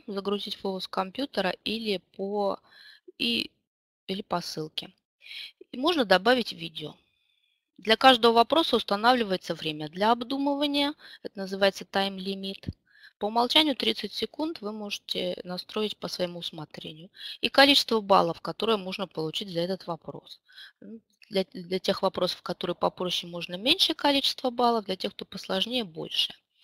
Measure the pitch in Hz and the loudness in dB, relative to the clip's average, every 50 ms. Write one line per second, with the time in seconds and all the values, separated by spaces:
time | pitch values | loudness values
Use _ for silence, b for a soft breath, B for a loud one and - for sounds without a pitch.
0 | - - 196 196 196 202 208 202 - 208 - - - 196 190 185 - - - 190 | -6 -8 -8 -6 -4 -4 -4 -4 -4 -8 -10 -8 -6 -6 -6 -6 -8 -6 -4 -4
1 | 190 190 - - 277 - - 208 185 180 - - - 190 214 226 226 214 196 180 | -4 -4 -4 -8 -8 -6 -2 -2 -2 -2 -2 -4 -4 -6 -4 -4 -2 -4 -4 -4
2 | _ _ _ - 196 196 208 208 202 196 - - B B B B B B B B | _ _ _ -8 -6 -4 -2 -2 -2 -2 -2 -4 B B B B B B B B
3 | B - - - - 233 233 - - - _ _ _ _ _ _ _ _ _ _ | B -16 -8 -4 -2 -2 -2 -2 -4 -6 _ _ _ _ _ _ _ _ _ _
4 | _ - 190 196 202 - 180 175 - - - 160 156 156 - - - 190 - _ | _ -8 -8 -8 -6 -4 -4 -4 -4 -6 -8 -8 -8 -8 -8 -10 -10 -10 -12 _
5 | _ _ _ _ B B B B B B B B - _ - 240 262 339 359 302 | _ _ _ _ B B B B B B B B -20 _ -6 -2 0 0 2 2
6 | 240 185 185 185 190 233 254 254 220 - - 170 165 165 160 - 156 147 - _ | 4 6 6 6 6 6 4 4 2 -2 -6 -10 -10 -12 -10 -10 -12 -12 -14 _
7 | _ _ _ _ _ _ _ _ _ _ _ _ _ _ _ - 185 208 220 - | _ _ _ _ _ _ _ _ _ _ _ _ _ _ _ -4 2 2 4 6
8 | - 262 262 226 226 233 226 233 233 - 285 330 320 - 254 220 - - 202 202 | 8 8 8 8 6 6 6 6 4 6 4 2 2 2 2 0 0 0 -2 2
9 | 214 240 254 247 226 196 190 175 - - 170 160 - 156 151 151 156 151 165 180 | 4 4 4 4 4 0 -2 -2 -2 -4 -6 -6 -4 -6 -6 -6 -8 -6 -2 2
10 | 202 220 240 240 240 233 269 277 277 285 285 277 294 294 285 285 285 285 302 B | 4 4 2 2 0 -6 -4 -2 0 0 0 0 0 0 0 0 0 0 -2 B
11 | B B B B B - - 202 190 185 196 190 202 196 - - 185 _ - 196 | B B B B B -12 -10 -8 -8 -6 0 2 2 2 2 0 -6 _ -2 -2
12 | 196 196 196 190 185 196 196 190 190 190 190 - - - - _ b b b b | 0 -2 -4 -6 -8 -8 -8 -6 -8 -10 -10 -10 -10 -10 -10 _ b b b b
13 | b b b b 208 214 226 233 240 240 - 311 311 302 262 - 220 214 220 - | b b b b -6 -2 0 0 2 4 4 4 4 4 2 0 0 -2 0 -2
14 | - 196 - - 226 - - - 214 262 330 - 202 208 214 214 208 202 - - | -4 -8 -6 -6 -6 -6 -4 -4 -4 -4 -6 -6 -8 -10 -8 -8 -8 -8 -10 -10
15 | _ - - 190 185 180 180 - - 180 180 180 - - - 214 214 208 - - | _ -6 -6 -4 -4 -4 -4 -6 -8 -10 -10 -10 -10 -8 -4 -4 -4 -4 -6 -6
16 | - 175 - - 180 175 175 175 170 - - 160 151 - - - - 165 156 156 | -8 -8 -4 -4 -4 -4 -6 -8 -10 -10 -10 -12 -14 -12 -14 -14 -14 -14 -16 -16
17 | 165 - B B B B B B - 233 - 269 277 277 277 - - - 226 220 | -20 -20 B B B B B B -4 2 6 8 8 8 8 6 4 2 0 2
18 | 202 196 196 180 175 170 160 - - 165 165 - 208 226 226 202 185 185 190 - | 4 6 6 6 6 4 0 -4 -6 -8 -6 -4 0 0 0 0 -2 -4 -8 -8
19 | 190 175 - 160 156 156 - - 214 196 170 165 170 180 190 180 - 180 165 - | -8 -8 -6 -4 -4 -4 -4 -6 -6 -6 -4 -2 -2 -2 -4 -6 -6 -10 -10 -10
20 | - - 139 151 - - - - _ B B B B B B B - 196 220 226 | -10 -14 -14 -14 -14 -18 -20 -20 _ B B B B B B B -18 -18 -18 -18
21 | _ _ _ _ - - 214 190 190 _ - 185 175 175 185 185 - - 190 - | _ _ _ _ -12 -4 -2 -2 -2 _ -6 -12 -8 -6 -6 -2 0 0 0 2
22 | - 190 - 190 180 180 - - - - 175 - - 175 175 - - 175 - - | 2 0 0 0 -2 -2 -2 -6 -8 -8 -8 -6 -4 -6 -2 0 0 0 0 0
23 | 185 180 - - - 175 170 175 175 175 175 185 208 269 339 381 - - 320 - | -4 -4 -4 -4 -6 -6 -10 -10 -10 -10 -8 -2 2 2 4 4 4 2 2 2
24 | - 285 277 277 - - - - - 254 240 240 247 240 233 226 202 - 190 - | 2 2 4 4 2 0 -2 -2 -4 -4 0 2 2 2 2 2 -2 -4 -6 -4
25 | - 202 - - - - - 190 - - 190 190 196 226 247 254 220 165 156 160 | -4 -6 -6 -8 -16 -14 -14 -12 -8 -4 -2 -2 -2 -2 -2 -4 -4 -6 -8 -10
26 | 143 113 - - - - - - _ _ B B | -10 -4 -2 -2 -2 -2 -4 -10 _ _ B B